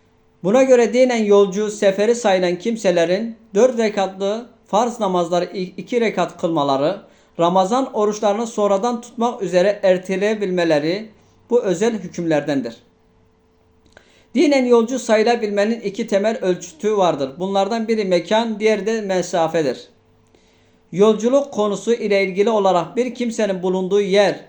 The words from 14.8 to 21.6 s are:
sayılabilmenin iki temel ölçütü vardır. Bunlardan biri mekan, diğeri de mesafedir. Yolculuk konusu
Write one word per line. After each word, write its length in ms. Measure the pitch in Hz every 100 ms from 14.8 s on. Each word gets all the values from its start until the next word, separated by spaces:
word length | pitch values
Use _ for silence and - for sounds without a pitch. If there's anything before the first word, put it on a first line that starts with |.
| 226 254
sayılabilmenin 800 | 233 220 220 233 214 202 208 233
iki 280 | 196 - 226
temel 300 | 196 214 220
ölçütü 560 | 190 175 - - 208 208
vardır. 340 | 175 143 131 -
Bunlardan 480 | 190 196 196 233 220
biri 180 | 220 196
mekan, 540 | 180 - 214 233 202
diğeri 260 | 214 214 190
de 160 | 226
mesafedir. 840 | 202 185 - 180 160 165 143 117 - _ _ _ _ _ _ _ _ _ _
Yolculuk 600 | 165 214 208 226 277 277
konusu 420 | 202